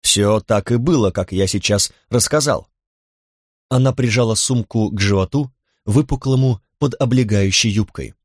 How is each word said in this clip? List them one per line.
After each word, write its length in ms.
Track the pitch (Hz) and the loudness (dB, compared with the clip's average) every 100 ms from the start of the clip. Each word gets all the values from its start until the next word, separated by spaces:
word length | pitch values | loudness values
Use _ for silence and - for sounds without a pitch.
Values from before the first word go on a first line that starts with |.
«Всё 380 | - 101 101 107 | 0 0 2 0
так 320 | - 104 - | 0 -2 0
и 40 | 120 | -2
было, 340 | 131 156 101 | 2 2 2
как 220 | 95 92 | -2 -4
я 140 | 95 95 | -2 -2
сейчас 460 | 101 - 101 - _ _ | -2 -2 -2 -2 _ _
рассказал». 600 | 117 - 151 147 98 - _ _ _ _ _ _ _ _ _ _ | -2 0 0 0 -4 -6 _ _ _ _ _ _ _ _ _ _
Она 240 | 127 131 | 0 0
прижала 420 | 127 123 113 117 | 0 0 2 0
сумку 560 | 110 - 127 107 113 107 | 0 0 -2 -2 -2 -2
к 100 | 101 | 0
животу, 520 | 98 98 92 139 135 _ _ _ | 0 0 0 -2 -4 _ _ _
выпуклому 760 | - 107 - 135 131 131 131 113 _ _ | -2 0 0 -4 0 0 2 -2 _ _
под 160 | 143 - | -4 -2
облегающей 720 | 127 127 113 104 98 92 117 | 0 0 2 0 2 0 0
юбкой. 440 | 104 104 - 64 - | 0 -2 -6 -14 -16